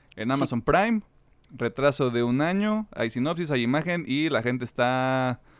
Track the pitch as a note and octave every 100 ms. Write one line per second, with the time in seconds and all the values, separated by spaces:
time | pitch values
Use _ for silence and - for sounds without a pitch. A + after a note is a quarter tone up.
0 | _ - A2 C#3 C3+ A#2 C3 E3 G#3+ A3
1 | - _ _ _ - - A#2 - C#3+ C3+
2 | B2+ A#2 A#2+ B2+ D#3+ F#3+ G#3+ G#3+ G#3+ -
3 | A#2 A#2+ C#3 E3+ D#3+ C3 A#2 C#3+ E3 F3
4 | D3 C#3 D#3 B2 A#2+ B2 B2 - B2 B2+
5 | C3 C3 B2+ A#2+ - -